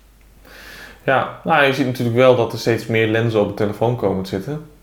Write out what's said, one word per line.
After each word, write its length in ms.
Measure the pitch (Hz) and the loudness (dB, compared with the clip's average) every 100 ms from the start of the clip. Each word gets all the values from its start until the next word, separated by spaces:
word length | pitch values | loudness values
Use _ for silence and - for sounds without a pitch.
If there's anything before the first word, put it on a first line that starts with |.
| _ _ _ - - - - - - - | _ _ _ -20 -20 -20 -20 -20 -20 -8
Ja, 360 | - 131 - - | 0 0 -2 -6
nou, 200 | 175 156 | 0 2
je 80 | 139 | 2
ziet 120 | 127 127 | 2 -2
natuurlijk 300 | 123 120 117 | -2 0 4
wel 200 | 131 117 | 6 6
dat 160 | 113 | 2
er 60 | 117 | -2
steeds 280 | - 110 - | -2 -2 0
meer 200 | 113 110 | 0 2
lenzen 320 | 110 113 107 | 0 0 0
op 80 | 98 | 0
de 60 | |
telefoon 420 | 101 104 104 117 123 | -2 -4 -2 -2 0
komen 260 | 101 92 | -2 -2
te 60 | 95 | -4
zitten. 340 | 95 117 156 - - | -6 -6 -10 -12 -20